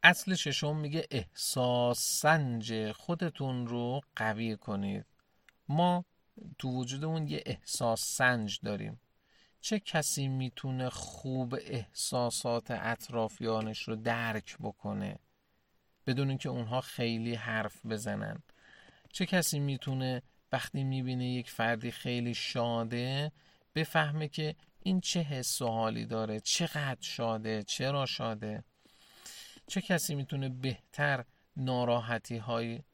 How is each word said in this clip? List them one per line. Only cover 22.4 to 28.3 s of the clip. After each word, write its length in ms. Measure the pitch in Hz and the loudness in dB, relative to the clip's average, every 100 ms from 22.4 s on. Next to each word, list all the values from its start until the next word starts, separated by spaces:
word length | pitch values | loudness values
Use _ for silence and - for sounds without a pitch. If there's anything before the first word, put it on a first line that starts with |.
| - 131 117 117 113 120 123 135 151 - _ _ _ - | -2 0 0 2 0 -2 -2 0 -2 -6 _ _ _ -2
بفهمه 520 | 160 160 151 151 151 | 2 4 2 0 -2
که 280 | - 156 156 - _ | -2 -4 -4 -14 _
این 220 | - 190 | 2 2
چه 180 | - 180 | 2 0
حس 420 | 156 139 120 - | 0 -2 -2 0
و 60 | 120 | 0
حالی 380 | 113 110 113 110 | 2 2 0 -2
داره، 340 | 110 110 107 | -2 -2 -2
چقدر 640 | - - 170 156 143 127 | 0 2 2 0 -2 -4
شاده، 640 | - - 117 110 110 110 | -6 -2 0 0 0 -2
چرا 420 | 101 - 127 139 131 | -2 -2 0 0 0
شاده؟ 580 | - 117 | -2 -2